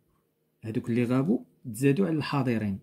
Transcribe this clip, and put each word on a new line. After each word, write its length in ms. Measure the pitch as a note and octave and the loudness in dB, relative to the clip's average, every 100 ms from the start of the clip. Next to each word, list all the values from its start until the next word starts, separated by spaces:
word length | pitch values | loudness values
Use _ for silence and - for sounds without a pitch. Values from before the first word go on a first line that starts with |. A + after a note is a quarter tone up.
| _ _ _ _ _ _ | _ _ _ _ _ _
هادوك 260 | A2 A2 - | -8 -6 -2
اللي 140 | A#2 | 0
غابوا 360 | A#2+ C3 D3+ B3 - _ B2+ | 2 2 2 0 -4 _ -12
تزادوا 340 | G#2+ C#3 C#3 F#3 | 0 2 4 2
على 80 | D#3 | 0
الحاضرين 640 | - C#3+ B2+ A2+ G#2 F#2+ | -2 0 0 0 -2 -4